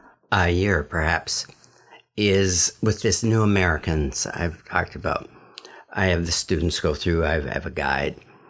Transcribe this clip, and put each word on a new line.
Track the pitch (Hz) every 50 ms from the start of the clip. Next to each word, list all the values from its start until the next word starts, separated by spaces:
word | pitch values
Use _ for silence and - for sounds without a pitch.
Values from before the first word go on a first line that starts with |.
| - - - _ _ _ 104
uh, | 101 90
year, | 87 87 90 95 104 95 80 -
perhaps, | - - 82 78 78 82 82 - - - - - - - - - - _ - - _ - - _ _ _
is | - 104 101 95 98 98 95 90 85 - - - - -
with | 110 104 - -
this | 113 - - -
New | 113 110 113 110
Americans | 104 101 98 92 90 80 78 - - 82 78 73 67 - - - -
I've | - - 85 85 82 - - -
talked | - 92 90 - -
about. | 71 - 80 71 - - - - - - - - - - - - - - _ -
I | - 95
have | 95 87 87 85
the | 82 82
students | - - - 95 82 85 85 - -
go | - 85 76
through, | - - 92 85 82 80
I | 76 80 80
have | - - - - -
a | -
guide, | - - 71 69 69 69 71 73 - - - - - - - -